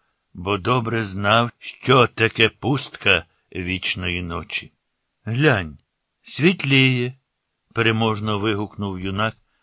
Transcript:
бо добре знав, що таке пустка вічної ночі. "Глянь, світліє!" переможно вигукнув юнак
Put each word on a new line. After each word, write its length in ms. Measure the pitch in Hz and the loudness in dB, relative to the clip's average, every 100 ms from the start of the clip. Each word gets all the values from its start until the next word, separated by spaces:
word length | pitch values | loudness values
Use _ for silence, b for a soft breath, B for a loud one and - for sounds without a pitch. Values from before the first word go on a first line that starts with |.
| _ _ _ | _ _ _
бо 240 | - 90 101 | -8 -4 -2
добре 480 | 87 127 113 113 104 | 0 0 0 -2 -4
знав, 460 | 95 101 113 120 - | -2 2 2 2 -4
що 480 | - - - 131 117 | -18 -6 2 4 4
таке 420 | - 113 - 110 | 2 0 2 0
пустка 760 | - 104 135 - - 104 90 - _ _ - | 0 -2 -2 -4 -4 0 0 0 _ _ -8
вічної 640 | 90 92 - 101 90 87 | -6 -4 -4 -6 -4 -4
ночі. 500 | 87 85 78 - - _ _ _ _ _ - | -6 -8 -8 -10 -10 _ _ _ _ _ -6
"Глянь, 520 | 117 151 110 80 71 _ _ _ _ | 0 2 2 -2 -10 _ _ _ _
світліє!" 920 | - - 160 190 139 139 131 127 123 131 _ _ _ _ _ - | -12 0 2 2 2 4 4 2 -2 -8 _ _ _ _ _ 0
переможно 640 | 113 110 110 104 107 104 | 2 2 2 0 -2 -2
вигукнув 600 | 107 104 104 - 101 92 | 0 -2 -4 -6 -6 -6
юнак 380 | 92 98 110 - _ _ | -6 -2 -2 -4 _ _